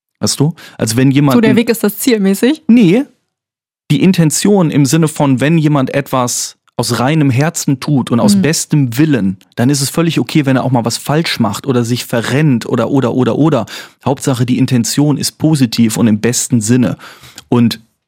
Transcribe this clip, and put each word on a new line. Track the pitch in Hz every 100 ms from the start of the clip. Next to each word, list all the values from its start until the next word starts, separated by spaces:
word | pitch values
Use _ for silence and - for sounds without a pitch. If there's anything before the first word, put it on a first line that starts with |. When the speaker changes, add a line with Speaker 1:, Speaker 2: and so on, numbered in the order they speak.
| _ _
Speaker 1:
Weißt | 107 -
du? | 143 - - -
Also | 113 113
wenn | 135
jemand | 135 143
Speaker 2:
So, | 131
der | 220 240
Weg | 233
ist | 226
das | 208 -
Ziel | - 220
mäßig? | 190 196 240 311 -
Speaker 1:
Nee. | 240 175 220 285 _ _ _ _ _ _ _ -
Die | 151
Intention | 180 180 160 - 196 202 160
im | 139
Sinne | 135 160 156
von, | - 143 127
wenn | 143 170
jemand | 151 147 127
etwas | 139 135 131 123 - - - _ -
aus | 120 113
reinem | 127 160 143
Herzen | 120 156 - - 135
tut | - 143 -
und | 117
aus | 104 196
Speaker 2:
Mhm. |
Speaker 1:
bestem | 147 160 - 151 127 113
Willen, | 160 131 95 95 _
dann | - 123
ist | 143
es | 135
völlig | - 170 156
okay, | 127 160
wenn | 135 131
er |
auch | 127
mal | 123
was | 113 -
falsch | - 147 170 -
macht | 110 101 143
oder | 123
sich | 117 120
verrennt | - 120 107 131 156 117 -
oder, | 120 113
oder, | 135 120
oder, | 127 127 -
oder. | 156 135 107 - - _
Hauptsache, | 123 139 - 120
die | 123 127
Intention | 131 127 110 - 147 135
ist | - -
positiv | 156 156 120 - 113 -
und | 117
im | 107
besten | 117 123 - 120
Sinne. | 104 127 110 - - - - - -
Und | 120 117 - _ _